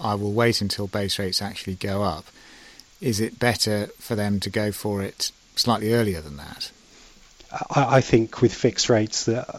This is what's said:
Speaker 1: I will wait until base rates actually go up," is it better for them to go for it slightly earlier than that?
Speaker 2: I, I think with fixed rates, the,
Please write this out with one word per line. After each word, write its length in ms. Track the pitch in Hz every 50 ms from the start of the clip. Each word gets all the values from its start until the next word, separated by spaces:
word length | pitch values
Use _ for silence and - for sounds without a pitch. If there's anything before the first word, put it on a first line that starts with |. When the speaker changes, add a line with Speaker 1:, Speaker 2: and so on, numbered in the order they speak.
Speaker 1:
I 140 | - 107 104
will 180 | 101 104 101
wait 280 | 104 113 117 120 113 -
until 260 | 104 95 - - 104
base 320 | 98 - 104 101 95 - -
rates 220 | 101 92 92 -
actually 360 | 101 101 - - - 98 92
go 260 | - - 101 98 101
up," 240 | 104 92 78 82 - - _ - - - - - - - - - - _ _ _
is 200 | - 131 107 98
it 180 | 113 117 - -
better 480 | 123 120 113 - - 110 104 104 101 - - -
for 160 | - - 117
them 260 | 104 104 104 101 98
to 100 | - 101
go 220 | - 110 107 104
for 300 | 98 - - 107 101 101
it 300 | 98 - - - - - - _ _ _ _
slightly 380 | - - 123 113 - 104 107 117
earlier 260 | 120 113 104 90 80
than 160 | 78 73 71
that? 340 | 71 71 - - - - - - - _ _ - - - - - - - - - _ - -
Speaker 2:
I, 440 | - - - - - 143 139 - 135
I 40 | 135
think 400 | 123 - - 117 113 - - -
with 140 | 123 113 -
fixed 340 | - - 123 104 - - -
rates, 360 | 120 110 107 110 - - -
the, 200 | 117 113 123 - - -